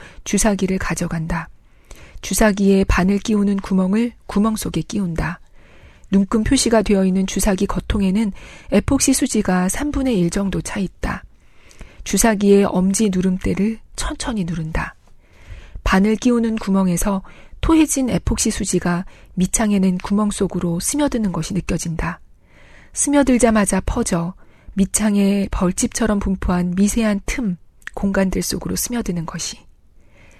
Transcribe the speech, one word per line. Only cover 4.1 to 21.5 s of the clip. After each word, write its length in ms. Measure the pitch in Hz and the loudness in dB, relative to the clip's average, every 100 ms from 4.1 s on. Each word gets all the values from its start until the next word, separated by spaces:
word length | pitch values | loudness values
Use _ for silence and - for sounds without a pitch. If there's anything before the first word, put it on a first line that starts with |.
| - - | -6 -4
구멍 300 | 202 220 220 | 0 0 0
속에 260 | 175 170 | -4 -4
끼운다. 580 | - 202 180 160 156 175 - - - - - - - | -4 -4 -2 -2 -4 -6 -14 -20 -20 -20 -20 -20 0
눈금 340 | 196 196 226 | 2 4 2
표시가 380 | 220 269 226 220 | 2 2 4 2
되어 220 | 208 196 190 | 4 2 2
있는 220 | 190 190 | 2 0
주사기 380 | 190 214 185 196 | 0 0 0 0
겉통에는 640 | 180 - 208 190 202 214 - - - - | -2 -2 0 0 2 -2 -4 -14 -18 0
에폭시 420 | 214 - 277 - | 0 2 2 2
수지가 540 | 262 277 220 190 180 185 | 2 0 0 0 0 0
삼분의 480 | - 294 277 262 202 | -2 -2 -2 0 2
일 120 | 170 | 0
정도 320 | 196 202 175 | 0 -2 -4
차 180 | - 202 | -6 -6
있다. 440 | 180 - - 185 - - - - - - - - | -6 -6 -6 -6 -12 -20 -20 -20 -20 -20 -20 -14
주사기의 640 | - 196 233 202 202 196 202 | -2 2 4 4 6 6 6
엄지 440 | 185 185 196 214 | 2 2 2 0
누름대를 680 | 185 185 185 196 180 214 220 - - | 2 0 0 -2 0 -2 -4 -10 -8
천천히 480 | - 302 - 220 | -6 -6 -6 -4
누른다. 520 | 170 165 160 160 - - - - _ - - - - - | -4 -4 -4 -4 -6 -10 -20 -20 _ -20 -20 -18 -16 -6
바늘 320 | - 190 208 220 | 0 2 4 2
끼우는 420 | 247 240 226 220 | 2 2 0 -2
구멍에서 640 | 190 190 185 170 214 190 - - - - | 0 0 2 0 0 -2 -6 -18 -20 -4
토해진 460 | - 320 302 277 254 | 2 4 4 0 0
에폭시 420 | 170 - 220 226 | -2 -2 -2 -2
수지가 540 | - 202 180 175 175 - - - 180 | -2 -2 0 0 -2 -4 -14 -10 -2
밑창에 440 | 185 - 214 202 | 0 0 2 2
낸 180 | 190 180 | 2 0
구멍 340 | - 202 208 | -2 0 0
속으로 500 | - 185 180 175 170 | 0 -2 -2 -2 -2
스며드는 500 | - 285 285 240 208 | -2 0 0 0 -2
것이 220 | 170 160 | -2 -4